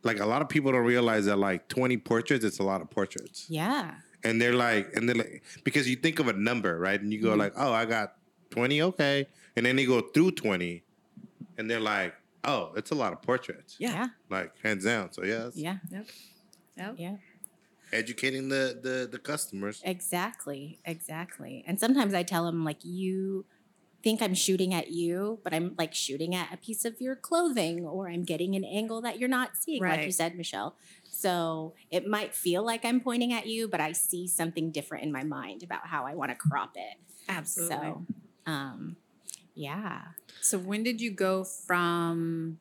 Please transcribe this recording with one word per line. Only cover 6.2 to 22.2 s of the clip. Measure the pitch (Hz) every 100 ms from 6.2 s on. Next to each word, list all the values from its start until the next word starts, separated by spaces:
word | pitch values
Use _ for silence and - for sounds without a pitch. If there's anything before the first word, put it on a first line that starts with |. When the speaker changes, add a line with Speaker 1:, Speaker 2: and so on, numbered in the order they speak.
| 131
Speaker 1:
a |
number, | 98 107 120 98 82
right? | 92 101
And | 104
you | 107
go | 113
Speaker 2:
Mm-hmm. | 107
Speaker 1:
like, | 101 117
"Oh, | 139
I | 113 113
got | 113 101 - _ _ _
twenty, | 117 123 147
okay." | 170 180 143 139 139 _ - -
And | 120
then | 131
they | 127
go | 123
through | - 151 180
twenty, | - 110 92 87 87 _ _ _ - - _ - -
and | 110
they're | 117
like, | 107 104 90 - _ _
"Oh, | - 131 82 104
it's | -
a | 151
lot | 113
of | -
portraits." | - 127 - - - -
Speaker 3:
Yeah. | 240
Speaker 2:
Yeah. | 190 247 - _
Speaker 1:
Like, | 95 90 -
hands | 110 101
down. | 104 113 92
So, | -
yeah, | 92 113 117
that's | 160
Speaker 2:
Yeah. | 156 190 170
Speaker 3:
Yep. | 185 220 - - _ _ _ _ -
Yep. | 190 226
Speaker 2:
Yeah. | 175 202 _ _ - _ _ _ -
Speaker 1:
educating | 113 110 120 131 135 135
the, | 135 131 120
the, | 131 127 123
the | 123
customers. | - 151 - 98 98 107 185
Speaker 2:
Exactly. | 180 - 175 202 - - 139 143 - -
Exactly. | 165 - 156 175 - - - -
And | 165
sometimes | 226 269 208
I | 190